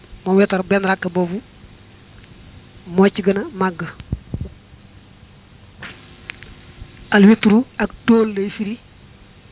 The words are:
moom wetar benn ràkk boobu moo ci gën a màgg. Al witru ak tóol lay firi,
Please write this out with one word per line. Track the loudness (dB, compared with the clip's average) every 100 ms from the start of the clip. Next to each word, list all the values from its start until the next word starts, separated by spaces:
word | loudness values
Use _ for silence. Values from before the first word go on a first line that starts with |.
| -20 -10 0
moom | 2
wetar | 2 -2
benn | -2 -2 -2
ràkk | -4 -4
boobu | -4 -6 -8 -14 -20 -20 -20 -20 -20 -20 -20 -20 -20 -20 -20 -20 -20 -4
moo | 2 2
ci | 2
gën | 0 0
a | -2
màgg. | -6 -6 -6 -12 -14 -12 -12 -10 -12 -12 -16 -20 -20 -20 -20 -20 -20 -20 -20 -20 -20 -20 -20 -20 -20 -20 -14 -14 -14 -18 -20 -20 -20 -20 -20 0
Al | 6 6
witru | 6 2 0 -2 -6
ak | -8 -4 0
tóol | 2 0
lay | -4 -8
firi, | -8 -10 -10 -16 -20 -20 -20 -20 -20 -20